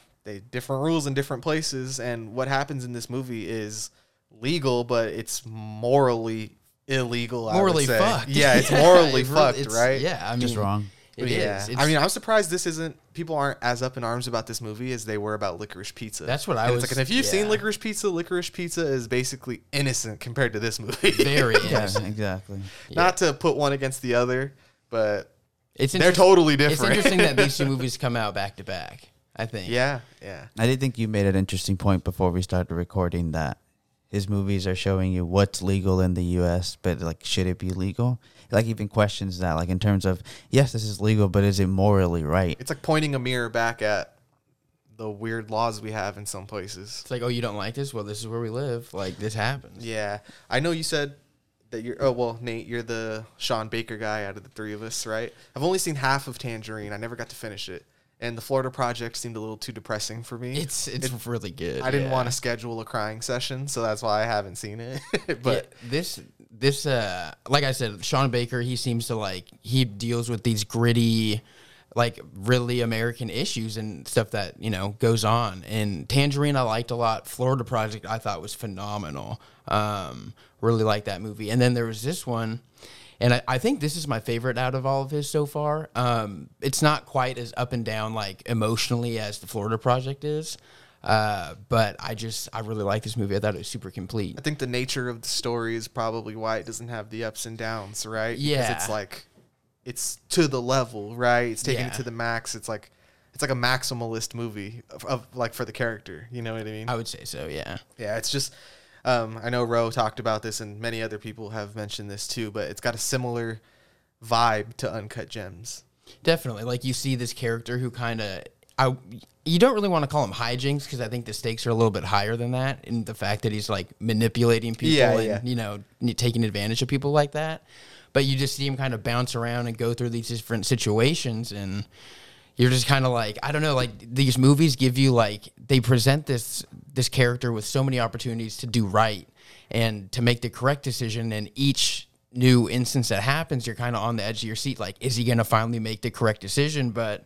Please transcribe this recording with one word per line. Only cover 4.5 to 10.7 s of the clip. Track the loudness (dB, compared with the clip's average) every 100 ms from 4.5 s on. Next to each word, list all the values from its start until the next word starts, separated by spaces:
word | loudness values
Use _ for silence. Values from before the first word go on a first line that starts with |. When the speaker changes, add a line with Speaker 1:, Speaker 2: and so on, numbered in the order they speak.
| 0 2 2
Speaker 1:
but | 2 0 0
it's | -4 -6 -8 -8
morally | -12 -10 -4 4 6 6 4 0 -4 -8 _ _ _ -2
illegal, | 0 0 -2 -2 -4 2
I |
would | 4
Speaker 2:
Morally | 6 4 4
Speaker 1:
say. | 6
Speaker 2:
fucked. | 4 2 2
Speaker 1:
Yeah, | 6 8 8
it's | 8
Speaker 2:
<laughs> |
Speaker 1:
morally | 8 12 12 10
Speaker 2:
It |
really, | 4
Speaker 1:
fucked, | 4 6 6 4
Speaker 2:
it's, | 0
Speaker 1:
right? | 4 4 4
Speaker 2:
yeah, | 0 -2 -2
I |
mean, | 0
Speaker 3:
Just | 0 0
wrong. | 0